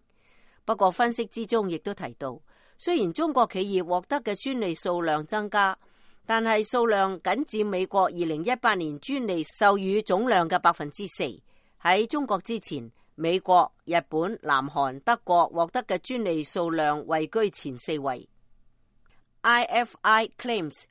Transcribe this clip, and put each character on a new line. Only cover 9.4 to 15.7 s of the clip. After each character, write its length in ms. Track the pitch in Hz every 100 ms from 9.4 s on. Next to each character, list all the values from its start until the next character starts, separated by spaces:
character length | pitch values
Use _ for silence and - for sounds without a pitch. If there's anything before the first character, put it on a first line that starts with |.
授 340 | 151 - 202 202
予 240 | 190 202
總 260 | - 185 247
量 200 | 196 165
嘅 100 | 180
百 140 | 170
分 180 | 170 147
之 160 | - 202
四。 340 | - 151 98 _ _ _ _
喺 240 | 170 190 226
中 180 | 302 269
國 140 | 196
之 180 | - 226
前， 320 | - 147 117 - _
美 240 | - 165 185
國、 320 | 180 180 156 -
日 100 | - 170 -
本、 280 | 156 180 226
南 240 | 151 139 135
韓、 320 | 143 135 135
德 120 | - 202
國 240 | - 175 156
獲 200 | 170
得 140 | 170